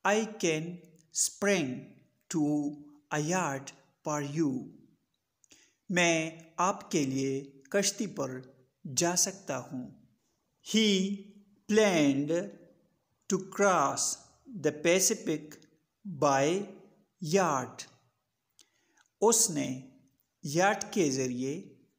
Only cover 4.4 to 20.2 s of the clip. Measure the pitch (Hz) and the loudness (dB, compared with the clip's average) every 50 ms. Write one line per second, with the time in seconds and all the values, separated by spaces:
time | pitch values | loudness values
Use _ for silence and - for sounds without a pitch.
4.4 | 165 143 127 127 - - - - - _ _ _ _ _ _ _ _ _ _ _ | 0 0 0 -4 -8 -12 -18 -20 -20 _ _ _ _ _ _ _ _ _ _ _
5.4 | _ _ - _ _ _ _ _ _ - 185 180 175 170 165 160 160 160 160 - | _ _ -20 _ _ _ _ _ _ -2 2 2 4 4 2 2 0 -4 -10 -14
6.4 | - - _ - 175 190 202 190 - - - 165 143 131 131 135 135 135 135 135 | -20 -14 _ -2 0 0 0 -4 -8 -2 0 0 0 0 -2 -2 -2 -2 -2 -4
7.4 | 139 - - - _ - - 202 196 - - - 226 175 - - - 131 127 127 | -6 -10 -20 -20 _ -2 -2 0 0 0 -2 -4 -8 -8 -6 -6 -8 -8 -8 -12
8.4 | 131 - - _ _ _ _ _ _ 156 131 - 170 170 180 180 - 202 185 - | -14 -18 -20 _ _ _ _ _ _ -6 -2 0 0 0 2 0 0 -2 -2 -12
9.4 | - - 139 127 123 - - 127 127 - - - _ _ _ _ _ _ _ _ | -8 -8 -6 -6 -6 -8 -10 -10 -10 -12 -16 -20 _ _ _ _ _ _ _ _
10.4 | _ _ _ _ _ - - 220 220 214 196 185 196 196 202 196 - - - - | _ _ _ _ _ 0 2 4 6 6 4 4 2 0 -4 -6 -10 -20 -20 -20
11.4 | _ _ _ _ _ - 208 214 214 202 180 160 147 143 135 135 147 147 165 170 | _ _ _ _ _ 2 4 6 6 6 6 4 4 4 4 2 0 0 0 -2
12.4 | 196 202 - - - - _ _ _ _ _ _ _ _ _ _ _ - 196 180 | -2 -4 -12 -18 -20 -20 _ _ _ _ _ _ _ _ _ _ _ -4 -4 -4
13.4 | - - - - 202 202 180 160 143 139 135 - - - - - - - _ _ | -4 -8 -2 2 4 4 4 4 2 2 0 -2 -4 -4 -4 -8 -12 -20 _ _
14.4 | _ 277 247 185 135 151 147 151 151 170 175 190 180 - 220 - - 180 156 156 | _ -16 -14 -2 -2 -2 -2 2 2 2 4 4 4 2 0 -2 -2 -4 -4 -4
15.4 | - - - - - _ _ _ _ _ _ _ _ 202 170 135 151 143 135 135 | -6 -14 -20 -20 -20 _ _ _ _ _ _ _ _ -12 -2 0 2 4 4 4
16.4 | 139 151 180 196 202 196 - - - - _ _ _ _ _ _ - 147 165 196 | 4 2 0 -2 -4 -8 -12 -20 -20 -20 _ _ _ _ _ _ -6 0 2 2
17.4 | 185 165 143 131 123 113 107 - - - _ _ _ _ _ _ _ _ _ _ | 2 2 0 -2 -4 -6 -12 -16 -18 -20 _ _ _ _ _ _ _ _ _ _
18.4 | _ _ _ - _ _ _ _ _ _ _ _ _ _ _ _ 202 220 226 - | _ _ _ -20 _ _ _ _ _ _ _ _ _ _ _ _ 2 4 4 4
19.4 | - - 165 143 135 - 131 131 - - - _ _ _ _ _ | 2 0 0 -4 -4 -4 -6 -10 -12 -18 -20 _ _ _ _ _